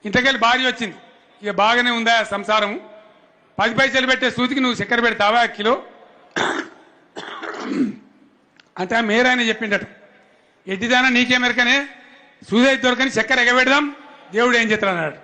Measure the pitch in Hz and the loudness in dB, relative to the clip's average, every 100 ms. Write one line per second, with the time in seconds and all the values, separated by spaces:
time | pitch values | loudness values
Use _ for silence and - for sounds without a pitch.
0 | 214 240 254 254 226 254 254 - 220 - | -2 0 0 2 2 2 0 -2 -8 -10
1 | - - _ _ 202 190 208 240 247 233 | -20 -20 _ _ -6 0 2 2 0 0
2 | 226 233 214 202 202 214 202 233 - - | 2 2 0 -6 0 0 0 -6 -14 -20
3 | - _ _ _ _ - 214 233 269 233 | -20 _ _ _ _ -4 -2 2 0 2
4 | 254 254 254 - 247 262 254 214 196 233 | 0 0 0 -2 -2 0 -2 -2 -2 0
5 | 233 220 208 233 226 226 208 269 - - | 0 0 2 2 0 -2 -2 -2 -4 -20
6 | - _ - - - - - - - _ | -20 _ -12 -6 -4 -4 -10 -16 -20 _
7 | _ - - - - - - - 226 - | _ -18 -16 -14 -12 -10 -8 -2 -4 -4
8 | - _ _ _ _ _ _ - 185 226 | -20 _ _ _ _ _ _ -10 -4 -2
9 | 226 220 254 254 233 220 220 202 - - | 0 2 2 2 0 -2 -2 -4 -4 -18
10 | - _ _ _ _ _ - 190 233 247 | -20 _ _ _ _ _ -10 -6 0 2
11 | 254 240 247 254 247 233 240 269 285 - | 4 2 2 2 0 0 2 0 -2 -14
12 | - - - _ - 208 262 262 247 240 | -20 -20 -20 _ -2 4 4 4 0 0
13 | 262 214 220 254 240 247 254 277 294 285 | 0 -2 0 2 2 2 4 2 0 -8
14 | - - - 196 247 240 226 214 202 175 | -20 -20 -6 0 2 2 2 0 0 -2
15 | 160 - | -6 -8